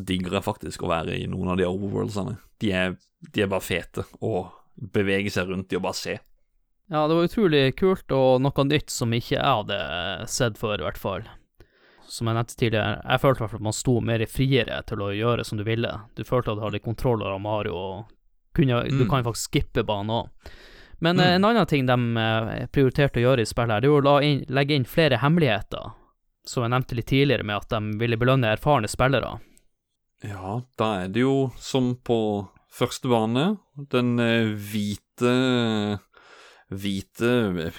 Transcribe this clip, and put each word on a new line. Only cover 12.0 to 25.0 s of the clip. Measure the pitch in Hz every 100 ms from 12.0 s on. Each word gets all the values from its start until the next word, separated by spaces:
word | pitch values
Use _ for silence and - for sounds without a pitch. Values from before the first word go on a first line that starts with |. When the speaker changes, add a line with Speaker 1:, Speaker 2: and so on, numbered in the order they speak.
| -
Speaker 2:
Som | - 113
jeg | 113
nevnte | 120 -
tidligere, | 117 107 104 -
jeg | - 127
følte | 143 127
i |
hvert | 107
fall | 107
at | 107
man | -
sto | - 117
mer | 110 113
i | 110
friere | - 135 131 107 67 -
til | 104
å | 101 101
gjøre | 117 117 113
som | 107
du | 104
ville. | 113 117 - 104
Du | - 110
følte | 127 120
at | 104
du | 107
hadde | 104
kontroll | 117 110 135 113
over | 98 98
Mario, | 104 107 104
og | 87 95 92 107 - _ _ _
kunne, | - 131 120 123
du | 135
Speaker 1:
Mm. | 117
Speaker 2:
kan | 131
faktisk | 120 110 - 143
skippe | - 135 104
banen | 104 104
også. | 113 - - - - - - - -
Men, | 160 180
eh, | 180
Speaker 1:
Mm. | 180
Speaker 2:
en |
annen | 208 233 170
ting | 147 127
de, | 123 117 117
eh, | 113 110 110 110 120
prioriterte | 143 131 - 139 123
å |
gjøre | 120 131
i | 107
spillet | - 117
her, | 107
det | 135
er |
jo | 147
å |
la | 139 143
inn, | 147 139 -
legge | 135 143 147
inn |
flere | 123 -